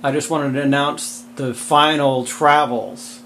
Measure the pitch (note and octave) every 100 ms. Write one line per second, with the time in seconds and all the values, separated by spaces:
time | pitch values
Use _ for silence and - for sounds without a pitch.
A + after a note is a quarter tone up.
0 | C#3+ C#3+ D3 D#3+ C#3+ C3 C#3 C#3 D3 C#3+
1 | - - - - C3 A#2 - D3 D3+ D3+
2 | C#3 C3 B2 - D3+ D3 C#3+ A#2+ G2+ -
3 | - -